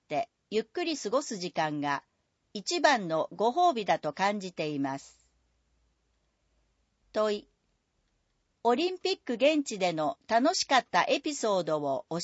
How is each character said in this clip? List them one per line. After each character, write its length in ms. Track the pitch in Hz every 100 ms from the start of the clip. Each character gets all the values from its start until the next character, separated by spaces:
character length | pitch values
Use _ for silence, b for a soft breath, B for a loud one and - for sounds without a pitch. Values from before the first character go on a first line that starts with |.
| -
て 220 | 147 - _ _
ゆ 100 | 208
っ 20 | 226
く 200 | 359 339
り 120 | 294
過 120 | 202
ご 140 | 254
す 140 | 294 208
時 140 | 175
間 300 | - 156 151
が 220 | 143 139 - _ _ _ _
一 260 | 208 - 349
番 280 | 302 247 175
の 200 | 160 -
ご 180 | 175 220
褒 220 | 285 359
美 120 | 233 185
だ 120 | 160
と 160 | 151
感 260 | - 196 208
じ 140 | 185
て 140 | 175 156
い 100 | 143
ま 220 | 139 139
す。 260 | - _ _ _ _ _ _ _ _ _ _ _ _ _ _ _ _ _ _ _ _
問 220 | 214 214
い。 140 | 208 - _ _ _ _ _ _ _ _ _ _ _
オ 120 | 233 247
リ 160 | 359
ン 80 | 370
ピ 120 | 381
ッ 80 | 381
ク 120 | - 226
現 280 | 277 311
地 160 | 277 208
で 140 | 180
の 240 | 160 151 - -
楽 260 | 226 285 381
し 100 | -
か 140 | 269
っ 80 | -
た 140 | 175 -
エ 140 | 285
ピ 120 | 311
ソ 260 | 285 220 190
ー 20 |
ド 160 | 160 156
を 260 | 143 135 -
教 80 | 165